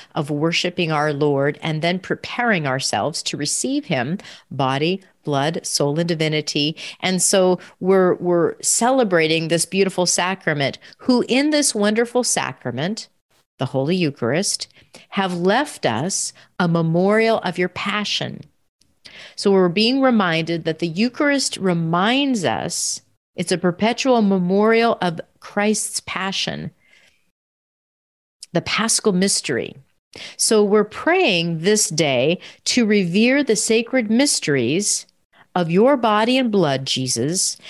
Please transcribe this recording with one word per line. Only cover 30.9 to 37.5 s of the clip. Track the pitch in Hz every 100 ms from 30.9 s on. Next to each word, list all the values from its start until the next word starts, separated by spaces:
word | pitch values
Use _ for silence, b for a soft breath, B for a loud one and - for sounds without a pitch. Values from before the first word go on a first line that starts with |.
| - 311 370 320 175 170 160
this | 180 214 -
day | 160 151 127 147 180 B B -
to | 254 214
revere | 208 180 190 240 277
the | 277 214
sacred | - 226 233 262 208
mysteries | 226 285 - - 139 117 101 208 - - _ _ b b 180
of | 165
your | 180 240 285
body | 226 208 226 254
and | 247
blood, | 202 151 135 135
Jesus, | 135 127 120 135 185 -